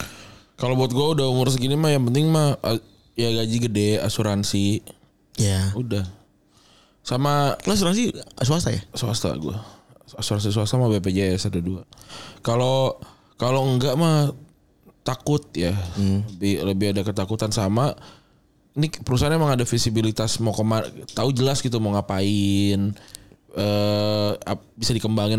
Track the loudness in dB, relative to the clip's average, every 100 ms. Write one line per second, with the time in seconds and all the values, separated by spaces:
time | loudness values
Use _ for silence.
0 | -16 -16 -20 -20 _ -6 -2 0 0 0
1 | 0 0 2 2 2 0 0 2 2 2
2 | 2 2 4 4 2 0 -2 -4 -6 _
3 | _ -2 0 0 0 0 0 2 2 2
4 | 0 0 0 0 0 0 2 0 -4 -20
5 | _ _ _ -2 0 2 0 -2 -4 -4
6 | -4 -10 _ _ _ _ _ _ _ _
7 | -4 0 2 2 2 0 0 0 2 2
8 | 0 -4 -14 -2 0 2 0 -2 -6 -6
9 | -4 -2 -2 -4 -6 -8 -12 -20 _ -20
10 | -20 -10 -4 -2 0 0 0 2 2 2
11 | 0 0 0 0 -2 -4 -4 -6 -12 -20
12 | -20 -18 -18 -8 -2 0 2 2 2 -2
13 | -12 -20 _ -4 0 2 2 2 2 2
14 | 2 4 2 -2 -16 _ _ _ -20 _
15 | -8 -4 0 -2 -2 -2 -2 -2 -4 0
16 | 2 2 -2 -4 -2 0 0 0 0 0
17 | -2 -4 -4 -2 -2 0 0 2 0 -2
18 | -14 -20 _ _ _ _ _ -4 -2 -4
19 | -2 0 2 2 2 2 0 0 2 2
20 | 0 0 -2 0 -2 0 0 0 -2 -10
21 | -10 -2 0 2 0 0 -2 0 0 0
22 | 0 0 2 2 2 2 2 2 0 -4
23 | -14 -20 -20 -20 _ -4 -2 0 2 0
24 | 0 0 0 -2 -6 -8 -8 -6 -2 0
25 | 0 0 2